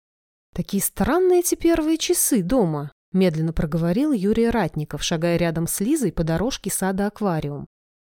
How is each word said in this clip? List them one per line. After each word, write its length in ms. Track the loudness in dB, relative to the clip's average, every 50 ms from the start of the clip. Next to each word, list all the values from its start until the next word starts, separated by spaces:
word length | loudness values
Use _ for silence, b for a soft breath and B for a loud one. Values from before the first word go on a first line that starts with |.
| _ _ _ _ _ _ _ _ _ _ -8
«Такие 260 | -8 -6 -4 -2 -2
странные 600 | -2 -2 -2 0 0 2 2 4 4 4 4 4
эти 120 | 4 2 0
первые 460 | 2 2 2 2 2 2 0 0 0
часы 420 | 0 0 0 0 0 2 2 2
дома», 500 | 2 2 2 2 2 2 0 -2 -6 -8 -12 _ _ _ 0
медленно 400 | 2 2 2 2 0 -2 -2 -2
проговорил 580 | -2 -2 -2 0 0 0 0 2 2 2 2
Юрий 380 | 0 0 2 2 2 2 2 2
Ратников, 540 | 2 0 0 -2 -2 -6 -6 -6 -6 -6 -4
шагая 340 | -2 -2 0 0 0 0
рядом 300 | 0 0 0 -2 -2 -2
с 120 | -4 -2 -2
Лизой 320 | 0 0 0 0 0 -2
по 120 | -2 -2 -2
дорожке 460 | -2 0 -2 -2 -4 -4 -6 -8 -6
сада 380 | -4 -2 -2 -2 -2 -2 -2
«Аквариум». 600 | -4 -4 -2 -2 -2 -2 -2 -4 -6 -8 -10 -12 -14 _ _ _ _ _ _ _ _